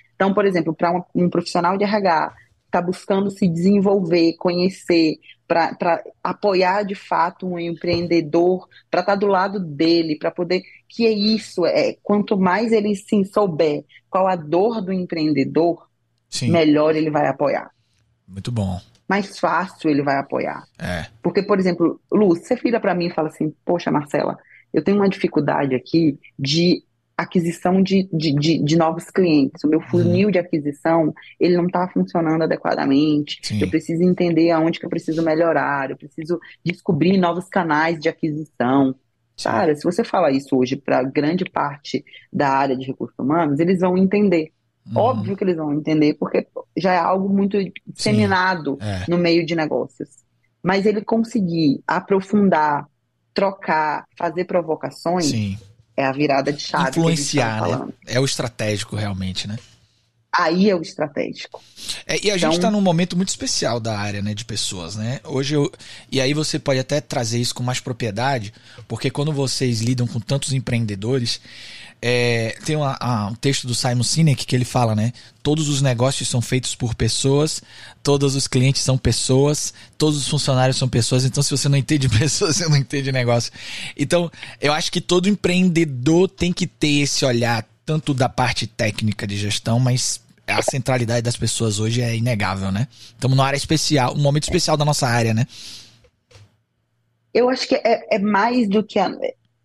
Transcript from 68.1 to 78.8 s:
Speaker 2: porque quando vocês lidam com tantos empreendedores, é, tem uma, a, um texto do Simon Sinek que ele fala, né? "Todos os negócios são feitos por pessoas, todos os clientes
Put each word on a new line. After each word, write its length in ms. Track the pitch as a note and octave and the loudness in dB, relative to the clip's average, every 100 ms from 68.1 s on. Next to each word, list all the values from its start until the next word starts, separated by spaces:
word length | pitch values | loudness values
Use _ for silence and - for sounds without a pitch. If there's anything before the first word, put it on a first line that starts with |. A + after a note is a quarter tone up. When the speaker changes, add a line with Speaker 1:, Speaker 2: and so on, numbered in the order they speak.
| G2 C3+ C3 G#2 - - - - | -2 -2 -2 -6 -14 -20 -20 -12
Speaker 2:
porque 220 | A2 C3+ | -6 -4
quando 240 | - D3+ | -4 -4
vocês 480 | C#3 C3 - C3 A2 | -2 -4 -2 -2 0
lidam 240 | A2+ B2 A#2+ | -2 -2 -2
com 120 | A#2 | -4
tantos 340 | - C3+ - | -4 -4 -2
empreendedores, 880 | C3+ A#2 A#2 A2 G2 A2 C3+ A#2 - - - - - - - | -4 -2 -2 -2 -4 -2 -2 -2 -6 -12 -20 -20 -20 -20 -6
é, 540 | A#2+ A#2+ A#2+ A#2 A2 - | -2 0 2 0 -2 -6
tem 120 | - D3+ | -4 -2
uma, 200 | C#3 - | -2 -2
a, 280 | A#2+ A2+ G2+ | -2 -2 -2
um 60 | A#2 | -2
texto 300 | C#3 C3+ B2+ | -2 -2 -4
do 60 | |
Simon 300 | A#2 B2+ B2 | -2 0 0
Sinek 420 | A2+ D#3 D#3+ B2+ - | 0 2 2 2 0
que 100 | B2+ | -2
ele 80 | |
fala, 320 | B2 B2+ A2+ G#2+ | 0 0 2 2
né? 160 | A#2 - - _ | -2 -4 -16 _
"Todos 240 | C#3+ D#3 D3 | -2 0 0
os 140 | C#3 | 0
negócios 480 | C#3 A#2+ C3 - B2 | 0 2 0 0 -2
são 120 | B2 | -2
feitos 320 | - C3 - - | -2 -2 -4 -6
por 180 | A#2+ A#2 | -6 -2
pessoas, 640 | A#2 - C3+ C#3+ D#3 - - - - - | -2 0 2 2 0 -4 -12 -20 -20 -6
todos 320 | C#3+ C#3+ C#3 C#3 | 0 2 2 0
os 120 | - | 0
clientes 360 | C3 C3+ - | 2 2 2